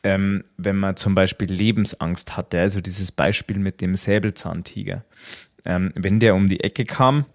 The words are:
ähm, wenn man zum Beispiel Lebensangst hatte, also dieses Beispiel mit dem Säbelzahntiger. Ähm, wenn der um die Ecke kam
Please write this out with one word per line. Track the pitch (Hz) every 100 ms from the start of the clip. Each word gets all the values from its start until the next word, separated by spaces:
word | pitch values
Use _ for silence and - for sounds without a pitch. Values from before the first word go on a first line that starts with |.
ähm, | 98 98 98 98 - -
wenn | 95 98
man | 98 95
zum | 101 95
Beispiel | 95 - 95
Lebensangst | 92 107 110 98 - 80 87 - -
hatte, | - 87
also | 92 95
dieses | 92 92 92
Beispiel | - 76 107 - 98
mit | 98 -
dem | 92 95
Säbelzahntiger. | - 104 104 - - 85 90 104 98 - - _ - - - _ -
Ähm, | 90 95 -
wenn | 95 107
der | 113 95
um | 98
die | 95
Ecke | 95 -
kam | 113 - 131 143 143